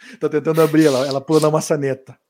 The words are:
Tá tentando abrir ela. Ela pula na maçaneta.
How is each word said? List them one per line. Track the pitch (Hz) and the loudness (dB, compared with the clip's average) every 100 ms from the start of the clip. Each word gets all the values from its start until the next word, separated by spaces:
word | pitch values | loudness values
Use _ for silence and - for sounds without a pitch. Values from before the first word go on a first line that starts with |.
| - - | -20 -8
Tá | 151 | -4
tentando | 147 143 160 | -4 -2 0
abrir | 156 156 151 | 2 4 2
ela. | 127 139 | 2 -2
Ela | 135 | -6
pula | 135 156 | 0 0
na | 151 | 2
maçaneta. | 151 - 156 139 131 - - _ | 0 -2 -4 -4 -6 -10 -20 _